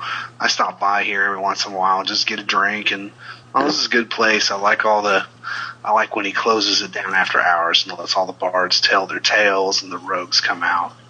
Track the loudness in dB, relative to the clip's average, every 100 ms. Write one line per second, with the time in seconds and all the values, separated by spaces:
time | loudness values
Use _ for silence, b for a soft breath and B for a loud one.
0 | B B B -4 -2 0 -2 0 0 0
1 | 0 0 -2 0 -2 -2 -4 0 2 2
2 | 0 -2 -2 -4 -2 0 2 0 -2 -4
3 | -6 B B B -4 0 2 0 0 0
4 | 0 0 2 2 0 0 0 2 2 2
5 | 4 0 0 -10 B B B B 0 0
6 | 0 -2 -2 0 2 2 2 0 -2 -6
7 | -2 0 0 2 2 2 2 0 0 -6
8 | -4 -2 -2 -2 -2 0 2 2 2 2
9 | 0 -2 0 4 4 2 2 -2 -4 -10
10 | -6 -6 -2 0 0 -2 -2 0 -2 -10